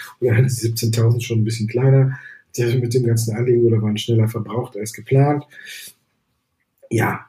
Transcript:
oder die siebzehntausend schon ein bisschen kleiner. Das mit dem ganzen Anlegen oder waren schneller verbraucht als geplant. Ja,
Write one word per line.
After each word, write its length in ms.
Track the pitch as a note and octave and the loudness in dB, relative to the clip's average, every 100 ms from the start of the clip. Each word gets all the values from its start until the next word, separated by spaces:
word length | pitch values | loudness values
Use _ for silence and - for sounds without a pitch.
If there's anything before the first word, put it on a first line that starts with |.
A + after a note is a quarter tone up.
| - - | -14 -4
oder 200 | B2 A#2 | 0 2
die 80 | C3 | 2
siebzehntausend 720 | - A2+ A2+ A#2 A2+ A2+ A#2 | 0 -2 -2 -2 2 2 2
schon 160 | - A2+ | 0 -2
ein 40 | |
bisschen 240 | G#2+ A2+ G#2+ | -2 -2 -2
kleiner. 520 | A#2 C3+ C3+ C3 C3+ - - _ - | 0 4 4 4 -2 -14 -20 _ -4
Das 180 | A#2+ B2+ | 0 0
mit 180 | A#2 | 0
dem 140 | B2 A#2 | 0 0
ganzen 280 | A2+ - A2 | 0 -2 -2
Anlegen 300 | B2 A#2+ A#2 | 0 2 4
oder 160 | G#2+ | 2
waren 160 | G#2 G#2 | 0 -2
schneller 300 | - A2+ G#2+ | 0 2 2
verbraucht 500 | A2 G2+ A2+ B2 G2+ | -2 -6 -8 -8 -10
als 160 | G#2+ | -12
geplant. 500 | - G#2+ C3+ C#3+ D3 - - - - - - _ _ _ _ _ _ _ _ - | -10 0 2 2 0 -6 -18 -20 -18 -20 -20 _ _ _ _ _ _ _ _ -6
Ja, 340 | A2+ - - | -2 -2 -4